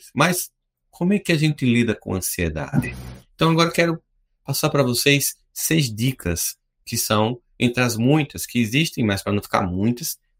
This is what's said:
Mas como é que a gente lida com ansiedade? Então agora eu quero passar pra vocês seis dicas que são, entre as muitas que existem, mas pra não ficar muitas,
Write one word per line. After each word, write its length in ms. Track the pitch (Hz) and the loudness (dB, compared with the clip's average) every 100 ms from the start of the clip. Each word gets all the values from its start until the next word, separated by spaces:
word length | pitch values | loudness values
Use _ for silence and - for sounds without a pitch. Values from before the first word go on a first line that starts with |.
| - | -10
Mas 360 | 127 165 180 - _ _ _ _ | 0 2 2 -6 _ _ _ _
como 220 | - 175 | -4 0
é 60 | 202 | 0
que 140 | 202 | 0
a 40 | 165 | 2
gente 280 | 156 147 | 2 0
lida 300 | 127 117 113 | 0 2 0
com 200 | 104 101 | -2 -4
ansiedade? 840 | 98 - - 85 78 71 - - - - - - | -6 -4 -2 -2 -4 -2 -2 -2 -8 -16 -18 -20
Então 160 | _ 160 | _ 0
agora 180 | 160 165 | 2 2
eu 40 | |
quero 300 | 170 170 165 - _ _ _ | 2 0 -2 -10 _ _ _
passar 260 | - 135 156 | -8 -2 0
pra 120 | 143 | 2
vocês 540 | 127 123 147 143 - - _ | 2 2 4 4 2 -6 _
seis 400 | - - 160 131 | -8 0 2 0
dicas 640 | 104 127 127 - 82 - - _ _ | 0 -2 -2 -4 -4 -4 -8 _ _
que 120 | - 117 | -8 -6
são, 440 | - 107 110 123 _ _ | 0 2 2 -2 _ _
entre 240 | 120 120 | 0 2
as 140 | 123 107 | 0 2
muitas 500 | 123 156 143 92 - | 2 2 2 -6 -6
que 120 | 123 | -2
existem, 460 | 113 131 165 - | 0 0 0 0
mas 180 | 110 98 | 0 0
pra 100 | - | -2
não 100 | 101 | -4
ficar 200 | - 110 | -2 -2
muitas, 560 | 95 92 107 123 160 - _ _ | -2 0 -2 -2 -6 -10 _ _